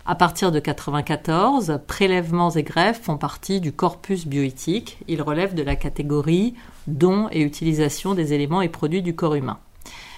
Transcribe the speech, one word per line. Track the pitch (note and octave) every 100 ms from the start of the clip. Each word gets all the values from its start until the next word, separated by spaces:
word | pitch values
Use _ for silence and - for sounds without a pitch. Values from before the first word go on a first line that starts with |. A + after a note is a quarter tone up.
À | - F3
partir | F3 E3 F#3+
de | D3+
quatre-vingt-quatorze, | D#3 C#3 - D3 C#3+ D#3 - D#3+ A3 C#4 E3+ C#3+ -
prélèvements | - G3 F#3 E3 F3 F3
et | D#3+
greffes | D3 E3 F#3+ A#3
font | - D3
partie | C#3+ - - G3
du | D#3+
corpus | - F3+ - - F#3+ E3
bioéthique. | C#3+ C3+ B2+ - G3+ - - -
Ils | D#3+
relèvent | D3 D3+ F#3+
de | F3
la | C#3 C#3
catégorie | C#3+ - D3 D3 C#3+ E3+ A3+ A#3+ - - -
dons | C#3+ F3+ G3 G#3+
et | D#3+
utilisation | D3 C#3+ E3 D#3 D3 - F#3
des | F#3+ D3+
éléments | D3 C#3+ F3
et | F3+
produits | - D3+ F#3
du | F3
corps | E3 E3 D3
humain. | B2+ G#2 - - - - -